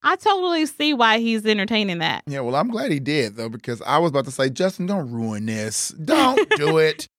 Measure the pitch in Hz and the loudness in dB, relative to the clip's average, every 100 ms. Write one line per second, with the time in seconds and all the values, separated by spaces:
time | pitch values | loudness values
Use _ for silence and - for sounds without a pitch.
0 | 294 370 440 392 359 339 311 - 302 285 | 0 0 2 2 2 0 -2 0 0 2
1 | 226 220 226 226 214 214 196 226 208 170 | 4 4 2 0 0 0 0 0 0 -2
2 | 165 120 - 139 120 131 214 226 269 151 | -2 -4 -6 -6 -2 0 0 -2 -2 -2
3 | 131 151 117 104 113 113 - 117 - 143 | 0 0 -2 -4 -8 -8 -8 -8 2 2
4 | 170 139 131 131 135 127 180 190 180 202 | 4 0 -4 -2 -2 0 -2 -2 -4 -4
5 | 135 117 113 107 107 110 110 107 - - | -4 -4 -4 -4 -4 -4 -4 -4 -6 -8
6 | 156 311 262 269 392 427 147 160 220 156 | 0 4 4 4 2 2 2 4 4 0
7 | - | -10